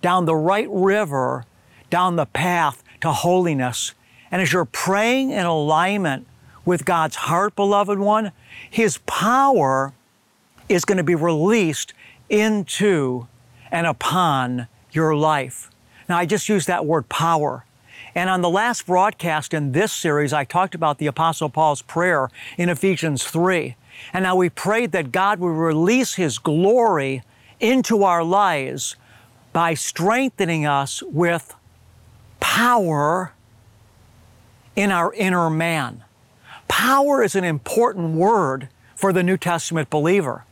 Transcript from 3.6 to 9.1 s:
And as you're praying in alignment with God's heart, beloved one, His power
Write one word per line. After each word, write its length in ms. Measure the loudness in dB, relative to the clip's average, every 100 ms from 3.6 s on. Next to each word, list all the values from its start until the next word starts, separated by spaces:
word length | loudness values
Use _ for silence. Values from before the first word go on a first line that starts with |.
| -2 -4 -8 -10 _ _ -8
And 100 | -2
as 120 | 0
you're 140 | 0 -2
praying 640 | -4 -2 0 2 0 0
in 160 | -2 -2
alignment 840 | 0 2 2 2 0 -2 -4 -8 _ -20 -8
with 200 | -2 -2
God's 320 | 0 0 0 -4
heart, 400 | -2 0 0 0
beloved 420 | 2 2 2 0
one, 320 | 0 0 0 -8 -20 -20 -8
His 280 | 0 0 0
power 960 | -6